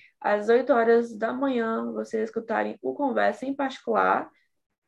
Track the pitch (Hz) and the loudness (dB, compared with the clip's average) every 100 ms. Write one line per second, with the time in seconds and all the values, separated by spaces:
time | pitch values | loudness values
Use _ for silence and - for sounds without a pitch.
0 | _ - - 208 208 240 262 240 226 233 | _ -8 -2 0 4 4 4 4 6 4
1 | 233 208 226 254 277 247 226 226 233 220 | 2 -4 -4 -2 -2 0 -2 -4 -6 -6
2 | 220 220 220 233 220 208 214 220 262 262 | -6 -4 -4 -6 -4 -4 -4 -6 -6 -2
3 | 277 214 202 202 262 277 269 262 - 208 | -2 2 2 0 -4 -4 -4 -4 -2 2
4 | 185 196 - _ _ _ _ _ | 2 2 -2 _ _ _ _ _